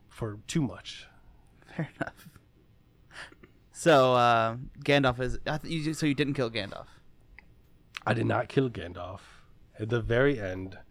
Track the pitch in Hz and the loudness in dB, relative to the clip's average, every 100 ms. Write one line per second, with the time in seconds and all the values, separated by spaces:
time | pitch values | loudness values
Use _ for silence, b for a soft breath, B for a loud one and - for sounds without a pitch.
0 | - - 113 104 - 170 131 90 - - | -20 -8 -8 -8 -6 -2 -2 -4 -14 -16
1 | - - - - _ _ - - 151 - | -18 -20 -20 -20 _ _ -12 -10 -10 -8
2 | - - - - _ _ _ _ _ _ | -12 -12 -20 -20 _ _ _ _ _ _
3 | _ B B - - _ _ - 175 147 | _ B B -20 -20 _ _ 0 6 8
4 | 131 123 120 117 113 120 135 - 143 143 | 8 6 6 4 2 -2 -10 -6 2 4
5 | 135 123 127 113 - 151 - 165 151 151 | 4 2 -2 -2 -4 -4 -4 -4 -4 0
6 | 156 139 139 139 117 113 95 - - - | 0 2 0 0 -2 -2 -6 -10 -14 -20
7 | - - - - - - - - _ - | -20 -20 -20 -20 -20 -20 -20 -20 _ -6
8 | - 113 110 110 - - 131 107 87 87 | -2 0 0 -2 0 0 0 -4 -12 -12
9 | 90 95 - - - - - - 110 120 | -12 -14 -18 -20 -20 -20 -20 -10 -2 -2
10 | 107 117 139 127 98 95 95 98 - | 0 2 2 2 -4 -8 -10 -14 -20